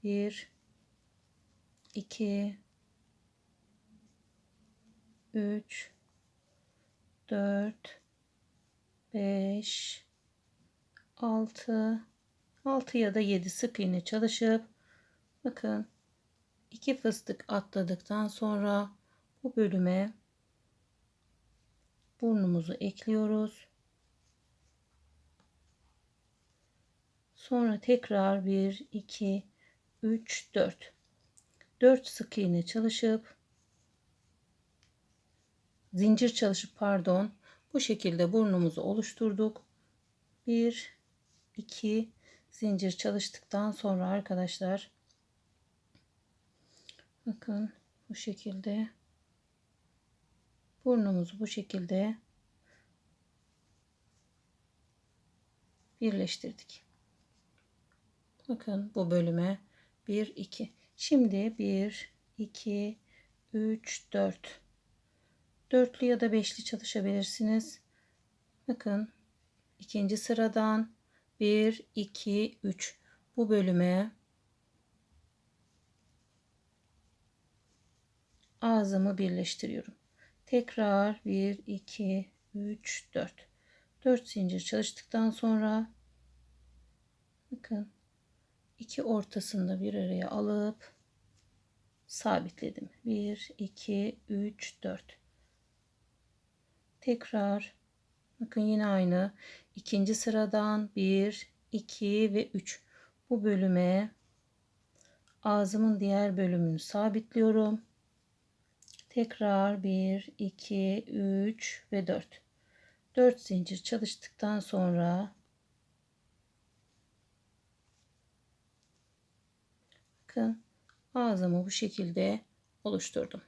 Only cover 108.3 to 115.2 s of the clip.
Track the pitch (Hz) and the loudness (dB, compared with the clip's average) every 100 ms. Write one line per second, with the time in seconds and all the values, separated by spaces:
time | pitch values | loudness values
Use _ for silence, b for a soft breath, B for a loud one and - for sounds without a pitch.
108.3 | _ _ _ _ _ - - _ - 226 | _ _ _ _ _ -20 -20 _ -2 -2
109.3 | - 208 196 196 202 190 190 190 196 196 | 0 2 4 4 0 0 0 2 -2 -4
110.3 | - 202 - - 196 190 196 - 220 196 | -8 -8 -8 -6 -2 0 0 -4 -4 0
111.3 | 196 202 220 - - _ 196 180 180 - | 0 0 -2 -8 -10 _ -4 -2 -4 -4
112.3 | - _ b b b b b b - 247 | -20 _ b b b b b b 6 6
113.3 | 240 - 185 175 190 - 220 214 - - | 6 -2 -2 -2 -6 -4 -4 -4 -8 -16
114.3 | _ 208 214 190 196 180 175 170 175 | _ -2 -2 -2 0 2 2 2 0